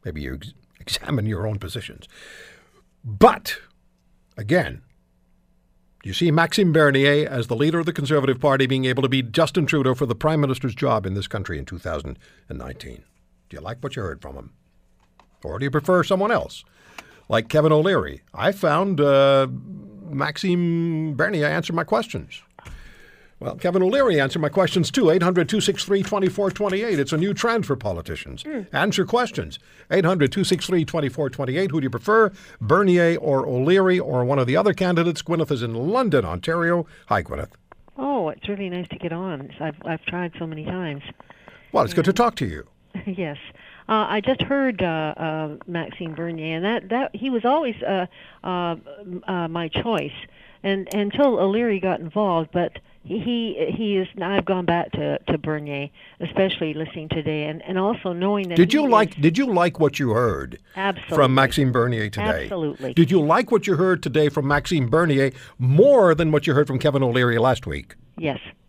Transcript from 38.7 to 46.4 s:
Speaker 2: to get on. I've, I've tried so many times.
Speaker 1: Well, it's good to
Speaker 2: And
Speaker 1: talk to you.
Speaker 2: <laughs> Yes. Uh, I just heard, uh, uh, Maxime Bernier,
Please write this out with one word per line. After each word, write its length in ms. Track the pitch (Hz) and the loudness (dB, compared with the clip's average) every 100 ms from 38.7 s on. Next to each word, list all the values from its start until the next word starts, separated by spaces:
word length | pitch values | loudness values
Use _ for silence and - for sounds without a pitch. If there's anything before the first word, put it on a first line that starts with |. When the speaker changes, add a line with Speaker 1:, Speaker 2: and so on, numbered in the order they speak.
| 180 170 | -8 -8
Speaker 2:
to 80 | - | -8
get 160 | 170 | -8
on. 400 | 165 190 151 139 - | -6 -8 -8 -12 -8
I've, 160 | 156 151 - | -10 -8 -8
I've 180 | 160 | -8
tried 300 | - 175 175 - | -6 -8 -8 -8
so 80 | 165 | -10
many 200 | 156 151 | -8 -8
times. 380 | 180 175 143 - - - - - - _ | -6 -6 -8 -12 -20 -20 -20 -20 -20 _
Speaker 1:
Well, 140 | - 110 | -2 0
it's 80 | |
good 100 | - | 0
to 80 | 160 | 0
Speaker 2:
And 60 | 196 | 2
Speaker 1:
talk 180 | 240 - | 0 0
to 100 | 110 | -6
you. 220 | 76 - _ _ | -8 -14 _ _
Speaker 2:
<laughs> 120 | 185 202 | -12 -10
Yes. 320 | 190 165 147 - - - - - | -8 -8 -8 -16 -20 -20 -18 -2
Uh, 180 | 220 214 | 0 0
I 100 | 208 | -2
just 220 | 208 262 | -2 -2
heard, 400 | - 277 262 202 | 0 0 0 0
uh, 320 | 180 160 156 - | -2 -2 -4 -4
uh, 420 | 160 156 156 151 - | -6 -4 -6 -10 -8
Maxime 480 | 170 165 - 170 | -8 -8 -10 -12
Bernier, 440 | 156 170 165 | -8 -8 -8